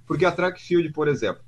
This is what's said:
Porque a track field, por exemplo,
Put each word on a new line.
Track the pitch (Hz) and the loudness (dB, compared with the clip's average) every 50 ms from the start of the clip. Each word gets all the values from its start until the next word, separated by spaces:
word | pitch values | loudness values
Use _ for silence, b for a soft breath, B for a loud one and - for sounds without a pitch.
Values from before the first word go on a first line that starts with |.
| - | -8
Porque | - 160 147 175 | -6 -2 2 2
a | 180 | 2
track | 170 180 175 180 175 - - | 2 2 0 -2 -2 -4 -4
field, | - 175 175 170 151 151 | 0 2 2 2 0 -2
por | 151 151 147 | -2 0 0
exemplo, | 143 123 113 98 87 - - | 0 0 -2 -4 -4 -6 -10